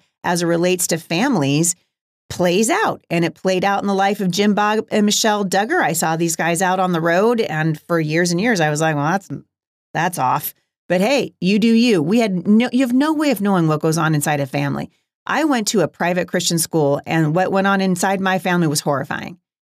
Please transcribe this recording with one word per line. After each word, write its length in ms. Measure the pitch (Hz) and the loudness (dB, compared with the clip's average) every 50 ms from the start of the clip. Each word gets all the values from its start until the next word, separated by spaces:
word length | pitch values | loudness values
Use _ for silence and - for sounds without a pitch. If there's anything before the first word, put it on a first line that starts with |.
| _ _ _ _ - | _ _ _ _ -4
as 180 | 175 175 170 | -4 -2 -2
it 60 | 175 165 | 0 0
relates 400 | 170 170 170 180 180 185 - - | 0 0 0 0 0 -2 -2 -4
to 100 | 175 160 | -4 -6
families 760 | - - 170 170 226 294 262 175 139 135 143 151 170 - - - _ _ _ _ _ _ _ _ _ _ | -6 -4 -2 -2 0 0 0 0 0 0 0 0 0 -2 -2 -6 _ _ _ _ _ _ _ _ _ _
plays 400 | - - 180 180 175 190 226 214 | -6 -2 0 0 2 0 0 0
out. 320 | 339 403 440 - - - - _ | 0 0 -2 -2 -4 -6 -8 _
And 120 | 165 170 170 | -2 -2 -2
it 120 | 170 165 | -2 -4
played 280 | - - 185 190 185 185 | -4 -4 -2 -2 0 0
out 200 | 196 202 190 - | 0 0 0 -2
in 40 | 202 | -2
the 60 | 196 | 0
life 280 | 190 196 196 208 202 | 0 0 0 0 -2
of 100 | 208 180 | -2 -4
Jim 240 | 175 196 202 214 202 | -2 0 0 2 2
Bob 320 | 202 208 208 214 220 214 - | 2 0 0 0 -2 -2 -2
and 160 | - 214 208 | 0 0 2
Michelle 400 | 208 208 - - 226 208 208 208 | 2 0 0 0 0 0 0 -2
Duggar. 380 | 185 202 190 208 226 330 370 254 | -2 0 -2 0 0 0 0 2
I 100 | 151 165 | 2 0
saw 220 | - - 160 165 | 0 0 0 0
these 200 | 160 175 170 170 | 0 0 0 0
guys 280 | - 175 165 175 165 190 | 0 0 0 0 2 2
out 160 | 180 185 185 | 2 2 2
on 140 | 185 180 175 | 2 2 2
the 80 | 165 | 2
road, 400 | 160 170 170 180 208 226 247 220 | 2 4 4 4 4 4 4 2
and 380 | 226 - 156 156 156 160 156 156 | 0 -2 -2 0 0 0 -2 -2
for 180 | - - 170 170 | -2 -2 0 0
years 320 | 160 151 156 165 180 175 | 0 0 2 2 2 2
and 100 | 175 170 | 0 0
years, 180 | 196 247 233 180 | 0 0 2 2
I 120 | 160 151 | 2 0
was 100 | 151 151 | 0 0
like, 140 | 160 160 156 | 0 0 0
"Well, 100 | 147 143 | 0 0
that's, 240 | 151 180 196 - - 143 127 - _ _ _ _ _ _ _ _ _ - | 0 -2 -2 -4 -8 -12 -14 -14 _ _ _ _ _ _ _ _ _ -4
that's 240 | 151 160 180 175 160 | -2 -2 -2 -2 -2
off." 380 | 135 127 135 151 - - - _ _ _ _ _ _ - | 0 0 0 -2 -4 -8 -12 _ _ _ _ _ _ -2
But 120 | 175 185 | 0 0
hey, 340 | 190 - 285 269 202 - - _ | 2 2 0 0 -2 -4 -6 _
you 180 | - 180 202 220 | -2 0 2 2
do 80 | 196 233 | 4 4
you. 340 | 226 226 233 247 220 175 | 4 4 4 4 2 2
We 180 | 143 156 208 240 | 2 2 2 2
had 280 | 233 220 190 175 165 185 | 0 0 -2 -2 0 2
no, 220 | 208 220 240 247 | 2 2 2 2
you 80 | - 247 | 0 0
have 140 | 269 240 240 | 0 0 2
no 200 | 254 285 311 320 | 0 2 0 0
way 160 | 294 311 294 | 0 0 0
of 100 | 254 196 | 0 0
knowing 280 | 196 208 196 180 165 156 | 0 0 2 2 2 2
what 140 | 156 151 | 0 0
goes 180 | - 160 160 170 | 0 0 0 0
on 160 | 160 156 160 | 0 0 0
inside 240 | 151 143 165 151 143 | 0 0 -2 -2 -2
a 80 | 143 131 | -4 -4
family. 420 | - 143 143 143 139 143 147 - _ _ _ _ _ _ _ - | -4 -4 -4 -4 -4 -6 -8 -12 _ _ _ _ _ _ _ -6
I 160 | 180 240 311 | -2 -2 0
went 240 | 320 277 240 214 - | 0 0 -2 -2 0
to 120 | - 208 | 0 0
a 60 | 165 143 | 0 0
private 400 | - - 190 170 180 180 170 175 | -2 -4 -4 -2 -2 -2 -4 -4
Christian 300 | - 185 180 - 170 170 | -4 -4 -2 -2 -2 -2
school, 440 | 160 - - 165 151 139 143 143 - | -4 -2 -2 0 0 2 0 -2 -2
and 300 | - 156 165 160 151 151 | -2 -2 0 0 0 0
what 160 | 180 185 - | 0 0 0
went 160 | 185 190 190 196 | 0 0 0 0
on 120 | 196 196 | 0 0
inside 400 | 190 190 185 180 - 196 196 190 | 0 0 0 0 0 -2 -2 -2
my 200 | 190 190 185 185 | -2 -2 -2 -2
family 280 | - 185 175 175 170 156 | -2 -2 0 0 0 0
was 120 | 143 139 | -2 -2
horrifying. 580 | - 156 143 131 135 - - - - - 175 - _ _ _ _ | -2 -2 -2 -4 -4 -6 -8 -10 -10 -12 -16 -18 _ _ _ _